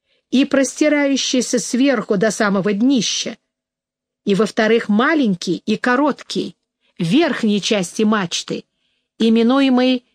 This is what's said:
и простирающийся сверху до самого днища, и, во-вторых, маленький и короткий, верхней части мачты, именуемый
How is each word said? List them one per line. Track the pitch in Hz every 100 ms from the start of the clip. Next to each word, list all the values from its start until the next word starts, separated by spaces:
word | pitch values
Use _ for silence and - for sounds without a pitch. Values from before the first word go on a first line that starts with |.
| _ _ _
и | 254 277
простирающийся | 269 262 - 302 294 277 269 - 254 - 240
сверху | - 233 277 233 - 202
до | 220
самого | - 208 196 202
днища, | 202 254 262 - - - 220 _ _ _ _ _ _ _ _
и, | 202
во-вторых, | 190 214 - 214 226 -
маленький | 208 285 320 226 180 190 165 -
и | 147
короткий, | 254 247 294 - - - 202 - _ _ _ -
верхней | 165 262 320 - 214 208
части | - 208 175 -
мачты, | 214 214 175 - - - - _ _ _ _ -
именуемый | 226 226 233 269 269 247 254 254 _